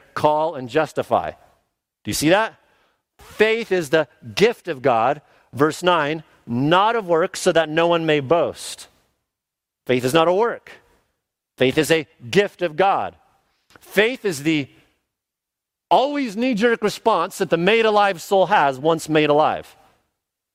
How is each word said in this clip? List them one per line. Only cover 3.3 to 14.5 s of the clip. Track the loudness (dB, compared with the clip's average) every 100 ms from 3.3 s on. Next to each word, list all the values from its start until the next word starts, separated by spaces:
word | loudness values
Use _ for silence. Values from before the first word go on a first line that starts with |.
| 0 0 0 -2
is | -4 0
the | 0 -2 _ -10
gift | 0 0 0 -10
of | -4
God. | 0 2 0 -2 _ _ _
Verse | -2 -2 0
nine, | 0 0 0 -6 -12 _ -8
"Not | -2 2 2 2 -2
of | -2
works, | 0 0 -2
so | 0
that | 0 0
no | 0 2
one | 0 0
may | 0
boast." | 2 0 0 -6 -14 -16 -20 _ _ _ _ _ _ _ _ _ -4
Faith | -2 0
is |
not | 2 2
a |
work. | 0 -2 -6 -16 -20 _ _ _ _ _ _ _ -2
Faith | 0 2
is | 0
a | 0 -2 _ -2
gift | 0 0 -2
of | -6 0
God. | 0 0 -4 -10 _ _ _ _ _ -20
Faith | -4 0 0 -2
is | -6 -4
the | -2